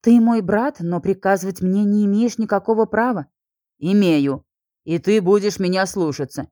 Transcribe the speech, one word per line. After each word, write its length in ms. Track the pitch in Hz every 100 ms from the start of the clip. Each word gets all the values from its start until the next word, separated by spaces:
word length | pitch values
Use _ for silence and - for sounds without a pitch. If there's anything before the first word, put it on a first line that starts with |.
«Ты 200 | - 240
мой 200 | 226 233
брат, 360 | 180 208 262 294
но 200 | 170 175
приказывать 600 | 196 190 196 196 190 180
мне 240 | 185 190
не 200 | 208 208 208
имеешь 320 | 202 240 220
никакого 480 | 214 202 196 220 214
права». 400 | 220 240 214 147 _ _ _ _ _
«Имею. 640 | 156 202 190 156 139 131 _ _ _ _
И 140 | - 165
ты 220 | 175 214
будешь 380 | 180 208 202 202
меня 280 | 185 185 190
слушаться. 640 | - 165 139 139 - 127